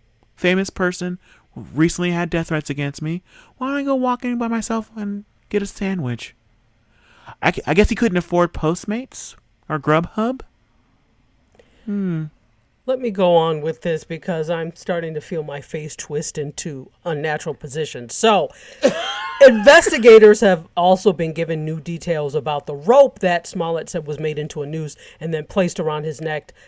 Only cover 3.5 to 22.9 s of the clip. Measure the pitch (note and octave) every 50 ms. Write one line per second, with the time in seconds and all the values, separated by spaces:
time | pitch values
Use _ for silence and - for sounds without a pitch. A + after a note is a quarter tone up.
3.5 | _ - B3 C4+ C#4 C#4+ C#4 C#4 C#4 C4 B3+ B3 B3 B3 - B3 B3 A#3+ A#3+ A3+
4.5 | A#3 A3+ G#3+ - A3+ A3+ A3 - - A3+ G#3 G3+ G3+ G3+ G3+ _ _ _ _ -
5.5 | - G#3 G3+ G3+ - - G3+ F#3+ F#3+ F#3 C#3+ B2 A#2+ A#2 - - - _ _ _
6.5 | _ _ _ _ _ _ _ _ _ _ _ _ _ _ - - - - - C#3
7.5 | C3 - - - D#3+ F3 G#3 - A#3 - A#3+ A3+ F3+ F3+ E3+ - - F3 F3 E3+
8.5 | - - - D#3 E3+ - - - G#3 A#3+ C4 - - - - - - - _ _
9.5 | _ _ _ - D#3 D3+ C3+ D3+ D3+ D#3+ E3+ E3+ - - G#3+ A#3+ C4+ C4 - -
10.5 | _ _ _ _ _ _ _ _ _ _ _ _ _ _ _ _ _ _ _ _
11.5 | _ _ _ _ _ _ _ G#3+ G3+ G3+ G3 F#3 E3+ D#3+ D#3 D3+ - _ _ _
12.5 | _ _ _ _ _ _ _ - C4 C4 C4 A#3 G3 F#3+ F#3+ F3+ F3 E3 D#3+ E3
13.5 | D#3+ D3+ D3 D#3+ D#3+ - - F3 D#3+ D#3 - - E3 D#3+ - - F3 D#3+ D#3 D#3
14.5 | E3+ E3 E3 E3 - - - - F3+ E3+ E3 E3 D#3+ D3+ - - F#3+ E3 D3+ D3
15.5 | C#3+ C#3+ C3 - - D#3+ D3+ D#3 - - - - D3+ D3+ D#3+ - - D#3+ C#3+ D3
16.5 | - - - E3+ D3 C3 B2+ - _ _ - F3 D#3+ D3 D3 D#3+ D3+ D3+ - E3+
17.5 | C#3 - - C#3+ B2 D#3 D#3 C#3 - C3 A#2+ A2+ - - - A3+ G#3+ F#3+ D3+ C3
18.5 | - - - - - - - B3+ - - - - - - - - - - C#4 C4
19.5 | A#3 G#3+ G3+ C4+ C#4+ E4+ E4 - E4 C#4+ A3 A#3+ A3 A3 G#3 G#3+ G#3 G#3+ A#3 G3
20.5 | F#3 D#3+ E3 - - - E3+ F3+ F#3 F#3 - G#3+ F3+ D3 E3+ D#3+ D#3+ E3+ E3 D#3
21.5 | E3 D#3 D#3 D#3 D#3+ D#3+ C#3+ E3+ E3+ E3 - F3 E3+ D3+ D3 C#3+ C3+ D3+ B2 D3+
22.5 | D3 D3 - - D3 C#3+ C#3+ F#3